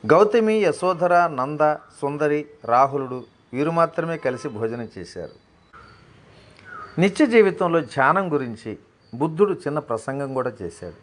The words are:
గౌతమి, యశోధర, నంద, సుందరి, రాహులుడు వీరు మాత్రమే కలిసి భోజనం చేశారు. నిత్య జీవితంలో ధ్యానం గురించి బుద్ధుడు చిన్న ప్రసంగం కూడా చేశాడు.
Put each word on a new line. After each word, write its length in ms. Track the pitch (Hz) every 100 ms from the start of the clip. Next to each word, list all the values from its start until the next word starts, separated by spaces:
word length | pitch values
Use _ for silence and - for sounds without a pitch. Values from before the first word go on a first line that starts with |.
| -
గౌతమి, 460 | 160 208 233 220
యశోధర, 720 | 220 190 143 180 175 175 175 170
నంద, 480 | 139 135 151 151 151 - -
సుందరి, 440 | 143 143 151 147 147 -
రాహులుడు 600 | 110 120 135 139 131 127 117 _ _
వీరు 180 | 123 151
మాత్రమే 460 | 170 165 165 165 160
కలిసి 320 | 131 127 113
భోజనం 400 | 107 113 120 110 98
చేశారు. 340 | 87 92 82 - _ _ _ - - - _ - - - - - - - - -
నిత్య 260 | 190 -
జీవితంలో 540 | 294 233 196 180 180 165
ధ్యానం 540 | 127 143 135 180 185
గురించి 460 | 147 127 110 110 104 _ _ _
బుద్ధుడు 380 | 120 156 160 202
చిన్న 260 | 156 143 147
ప్రసంగం 540 | 147 113 - 139 139
కూడా 180 | 131 127 107
చేశాడు. 340 | 87 - 90 85